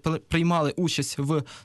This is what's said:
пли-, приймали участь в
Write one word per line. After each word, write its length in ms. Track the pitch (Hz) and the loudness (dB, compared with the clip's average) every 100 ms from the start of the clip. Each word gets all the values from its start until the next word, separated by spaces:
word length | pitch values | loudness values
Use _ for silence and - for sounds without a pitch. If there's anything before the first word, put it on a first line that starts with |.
пли-, 160 | 160 160 | -2 -4
приймали 540 | - 165 170 170 147 - | 0 2 2 2 2 0
участь 400 | 170 - 135 - | 0 0 -4 -4
в 260 | 139 156 - - | -2 -2 -2 -10